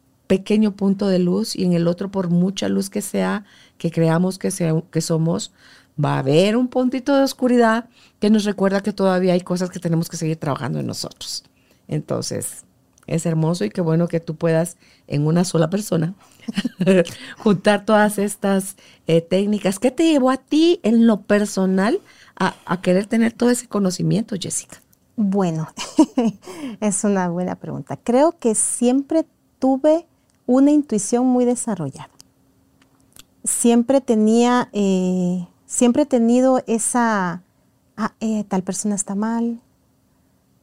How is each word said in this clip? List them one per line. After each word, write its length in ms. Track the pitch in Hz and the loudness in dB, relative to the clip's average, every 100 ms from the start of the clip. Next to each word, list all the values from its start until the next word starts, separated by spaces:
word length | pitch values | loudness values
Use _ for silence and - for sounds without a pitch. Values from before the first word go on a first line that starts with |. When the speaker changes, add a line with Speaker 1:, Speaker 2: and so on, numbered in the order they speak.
| _ _ _ | _ _ _
Speaker 1:
pequeño 480 | 190 190 214 214 196 | -2 0 2 2 0
punto 320 | 196 196 202 | -2 0 0
de 120 | 180 | 2
luz 360 | 180 185 226 - | 2 -2 -4 -4
y 100 | 180 | 0
en 80 | |
el 140 | 175 170 | 2 0
otro, 220 | 175 196 | -2 -4
por 200 | 196 180 | -4 0
mucha 380 | 175 185 190 202 | 0 0 -2 -2
luz 220 | 196 196 | -2 -4
que 120 | 208 | -6
sea, 420 | 202 202 185 196 202 _ _ _ | -6 -4 -2 -4 -8 _ _ _
que 140 | 170 | -4
creamos 480 | 160 165 160 185 185 | 0 2 2 0 -2
que 100 | 196 | -6
sea, 240 | 190 170 160 165 | -4 -2 -2 -2
que 100 | 160 | -6
somos, 500 | - 165 160 180 - _ - - _ - | -2 -2 0 -2 -8 _ -20 -20 _ -4
va 120 | 143 139 | -2 0
a 40 | |
haber 380 | 135 151 196 220 | 2 4 4 2
un 100 | 254 | 0
puntito 480 | 254 254 262 254 277 | 0 0 -2 0 2
de 80 | |
oscuridad 680 | 269 - 254 240 226 226 233 _ _ _ | 2 0 0 4 4 2 -4 _ _ _
que 100 | 208 | 2
nos 120 | 214 208 | 2 2
recuerda 360 | 202 196 196 | 0 0 0
que 120 | 202 | -4
todavía 400 | 202 190 185 185 | -2 0 2 2
hay 80 | 180 | 0
cosas 280 | 185 180 180 | 0 -4 -4
que 100 | 180 | -6
tenemos 300 | 170 165 165 | -2 -2 -2
que 80 | 165 | -6
seguir 200 | 160 160 | -6 -4
trabajando 420 | 151 131 127 156 | -4 -6 -4 -6
en 80 | 135 | -6
nosotros. 560 | - - - - - - _ _ _ _ | -8 -12 -12 -12 -12 -14 _ _ _ _
Entonces, 760 | 156 - 127 - 104 - - _ _ _ _ - | -8 -4 -6 -4 -8 -8 -14 _ _ _ _ -6
es 180 | 165 170 | -4 -2
hermoso 380 | 160 160 175 208 | 0 0 -2 -4
y 40 | |
qué 120 | 202 | -4
bueno 260 | 165 160 170 | 0 0 0
que 120 | 165 | -2
tú 160 | 165 156 | -6 -4
puedas 420 | 170 160 170 - _ _ _ | 0 0 0 -8 _ _ _
en 200 | 143 151 | -2 2
una 160 | 170 | 2
sola 260 | 180 165 160 | 0 0 -2
persona 460 | 196 208 165 160 196 _ _ - - 247 - | -2 -2 -2 -4 -6 _ _ -12 -8 -8 -2
<laughs> 160 | 180 190 175 - - - | 2 2 2 -4 -18 -4
juntar 480 | 220 190 - 202 202 | 0 2 2 0 2
todas 320 | 214 208 208 | 4 4 0
estas, 600 | 202 - 202 196 190 - - _ - | -4 -4 -2 -2 -4 -14 -20 _ 0
eh, 160 | 165 | 0
técnicas. 560 | 165 185 202 208 180 196 | 2 -2 0 0 -2 0
¿Qué 140 | 254 | -2
te 140 | 262 330 | 2 2
llevó 200 | 294 254 | 4 2
a 60 | 262 | 0
ti 420 | - 302 330 349 | 0 2 4 2
en 240 | 208 233 233 | 2 4 4
lo 160 | 202 | 4
personal 800 | - 208 208 - 190 190 196 370 - - - - | 2 0 0 -2 0 2 0 -2 -6 -20 -20 -4
a, 160 | 185 - - | -4 -4 -6
a 160 | 175 | -4
querer 240 | 185 180 202 | 0 0 0
tener 280 | 226 226 | 0 0
todo 180 | - 240 | 0 0
ese 160 | 247 247 | 0 -2
conocimiento, 680 | 208 190 180 165 170 226 190 | -2 -2 -2 -2 -2 -2 -8
Jessica? 420 | 165 - - - _ _ _ - | -8 -8 -10 -20 _ _ _ -4
Speaker 2:
Bueno, 500 | 202 196 185 160 160 - - - | -2 0 0 -2 -8 -10 -6 2
<laughs> 840 | 311 - 226 - - 359 285 208 | 2 2 -2 -4 -16 -14 -14 -6
es 240 | 214 190 | -4 -2
una 240 | 208 196 180 | -2 0 -2
buena 260 | 170 180 - | -4 -6 -8
pregunta. 440 | - 139 - 139 | -10 -12 -10 -10
Creo 380 | - 247 311 330 | 0 2 2 2
que 160 | 240 214 | -2 0
siempre 720 | - - 240 262 277 320 311 _ _ _ | -4 0 0 0 0 -2 -2 _ _ _
tuve 480 | 262 269 302 320 339 _ _ _ - | 0 2 2 2 -2 _ _ _ 0
una 240 | 254 277 | 4 6
intuición 540 | 302 285 214 - 240 254 | 4 2 -4 -2 0 2
muy 180 | 247 240 | 2 2
desarrollada. 640 | 247 - 196 147 - - _ _ _ _ _ _ _ _ _ _ - - _ | 0 -4 -4 -6 -10 -20 _ _ _ _ _ _ _ _ _ _ -20 -20 _
Siempre 580 | - - 240 233 233 269 | -8 0 4 4 4 0
tenía, 680 | - 220 214 226 240 247 - | 2 2 4 4 4 2 0
eh, 760 | 208 196 185 185 185 180 180 175 _ _ | -2 0 0 0 0 -2 -4 -8 _ _
siempre 360 | - 240 240 | 0 2 2
he 20 | 294 | 0
tenido 580 | 247 226 247 262 254 - | 2 2 4 4 2 0
esa, 760 | 226 - 247 233 208 180 170 _ _ _ _ _ - | -4 -2 0 0 0 -2 -6 _ _ _ _ _ -8
"Ah, 160 | 214 - | -8 -6
eh, 260 | 220 214 202 | -4 -4 -2
tal 160 | 190 | -4
persona 320 | 185 185 214 202 | -4 -6 -4 -4
está 180 | - 202 | -4 -4
mal". 460 | 220 233 233 233 _ _ _ _ _ _ _ _ _ _ | -4 -2 -4 -6 _ _ _ _ _ _ _ _ _ _